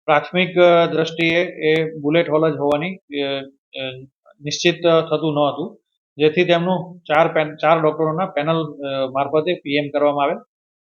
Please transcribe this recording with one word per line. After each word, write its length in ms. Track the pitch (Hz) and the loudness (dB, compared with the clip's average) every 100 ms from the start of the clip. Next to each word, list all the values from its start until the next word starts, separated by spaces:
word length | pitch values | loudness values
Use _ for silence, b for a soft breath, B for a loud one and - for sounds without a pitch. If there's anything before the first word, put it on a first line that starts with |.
પ્રાથમિક, 540 | - 151 - 180 180 175 | 0 0 2 -2 0 4
અ, 280 | 175 170 170 | 6 6 4
દ્રષ્ટિએ 580 | 156 156 165 165 170 | 0 -2 -2 0 0
એ 540 | 180 - 156 160 160 160 | -2 -2 0 0 -2 -4
બુલેટ 320 | 143 165 165 | 0 0 2
હોલ 240 | 156 160 | 2 0
જ 40 | 139 | 0
હોવાની, 380 | 143 147 175 185 | -2 -2 -4 -10
અ, 300 | - 143 139 139 135 139 _ 135 | -10 -6 -6 -6 -10 _ _ -12
અ, 20 | 131 127 135 _ _ _ | -10 -12 -18 _ _ _
નિશ્ચિત 460 | 147 - 175 160 170 | -8 -2 0 0 2
થતું 460 | 160 156 151 156 | 2 2 -2 -2
ન 200 | 147 147 | 0 -2
હતું, 240 | 139 202 - _ _ _ - | -2 -10 -12 _ _ _ 0
જેથી 280 | 151 160 | 2 2
તેમનું 540 | 170 170 175 175 - - | 2 2 0 -2 -6 -12
ચાર 340 | - 151 165 | 0 2 4
પેન-, 240 | 160 151 151 | 2 -2 0
ચાર 240 | 151 165 | 2 2
ડોક્ટરોના 460 | 151 151 156 160 185 | 2 0 -2 -2 -4
પેનલ, 380 | 143 151 165 | -4 -2 -2
અ, 460 | 151 143 139 135 131 | -4 -8 -6 -4 -4
મારફતે 440 | 135 139 156 160 | -2 0 0 0
પી 200 | 175 151 | -4 -2
એમ 140 | 143 143 | -2 -2
કરવામાં 360 | 147 147 143 | 0 0 2
આવે 100 | 143 214 - _ _ _ | -2 -2 -10 _ _ _